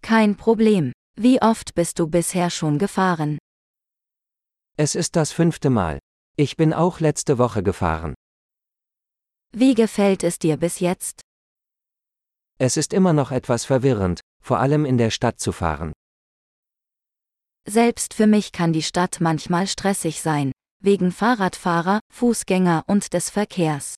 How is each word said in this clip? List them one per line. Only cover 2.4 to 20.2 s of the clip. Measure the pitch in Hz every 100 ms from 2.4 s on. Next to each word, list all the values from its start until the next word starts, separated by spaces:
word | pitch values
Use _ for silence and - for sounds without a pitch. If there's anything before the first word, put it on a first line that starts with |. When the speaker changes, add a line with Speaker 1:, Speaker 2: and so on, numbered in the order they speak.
| 175
Speaker 1:
schon | - 156 147
gefahren? | 196 - 190 165 151 147 _ _ _ _ _ _ _ _ _ _ _ _ _ -
Speaker 2:
Es | 151 175
ist | 170 175
das | 151
fünfte | - 165 - 143
Mal. | 120 87 71 _ _ _ -
Ich | 143 -
bin | 156
auch | 160 170 -
letzte | 156 147 - 123
Woche | 120 110
gefahren. | 95 90 90 80 80 67 _ _ _ _ _ _ _ _ _ _ _ _ _
Speaker 1:
Wie | 214 262
gefällt | 226 220 - 202 190
es | 175 -
dir | 165 156
bis | 170 -
jetzt? | 175 185 - - _ _ _ _ _ _ _ _ _ _ _ _ _ _
Speaker 2:
Es | 127 165
ist | 147
immer | 196 185
noch | 151 135
etwas | 127 - 117 -
verwirrend, | 135 135 113 92 85 - _
vor | - 123
allem | 131 151 151
in | 127
der | 113
Stadt | - 120 -
zu | -
fahren. | 90 85 73 80 76 _ _ _ _ _ _ _ _ _ _ _ _ _ _ _ _ -
Speaker 1:
Selbst | 208 233 233 -
für | - 214
mich | 214 -
kann | - 170
die | 160
Stadt | 156 - 180 -
manchmal | 165 156 - 175 190
stressig | - 196 196 170 156